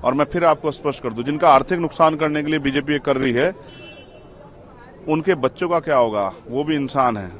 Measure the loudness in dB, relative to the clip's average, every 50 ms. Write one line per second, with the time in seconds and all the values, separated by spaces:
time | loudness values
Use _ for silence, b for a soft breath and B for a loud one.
0 | 0 0 2 2 0 0 0 2 2 2 2 2 0 -6 -6 -2 -4 -6 -6 -4
1 | -8 -8 -6 -4 -4 -4 -2 2 6 6 6 6 4 2 -2 -2 -2 -4 2 4
2 | 4 4 4 2 -2 -2 0 -2 -2 -2 -2 0 0 0 -2 -2 -2 0 -2 -2
3 | 0 0 0 2 2 0 2 2 0 0 -2 -4 B B B B B B B B
4 | -20 -20 -20 -20 -20 -20 -20 -20 -20 -20 -20 -20 -20 -20 -20 -20 -20 -20 -20 -14
5 | -4 -2 -2 -2 0 0 0 2 0 -2 -2 -2 -4 0 0 -2 0 2 2 2
6 | 2 2 2 0 -2 -2 -4 -8 -14 -8 -4 -4 -2 0 0 -2 -2 -2 0 2
7 | 2 2 0 -2 -6 -10 -14 -16